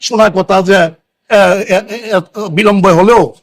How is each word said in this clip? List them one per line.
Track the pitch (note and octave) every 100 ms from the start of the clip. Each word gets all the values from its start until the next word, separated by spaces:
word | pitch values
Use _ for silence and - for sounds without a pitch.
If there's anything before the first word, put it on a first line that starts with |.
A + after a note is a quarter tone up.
শোনা | - G#3+ G#3+
কথা | F#3 F#3 F#3+
যে, | F3+ G3
আহ, | E3 E3 _ _ - G#3 F#3 F#3+ A3+
এ-, | F#3+ G#3+
এ-, | A3+ A3+ F#3+
এ-, | - G#3 G#3
বিলম্ব | D#3 G#3 G3+ F#3
হলেও | E3+ G3 A#3 C#3+ -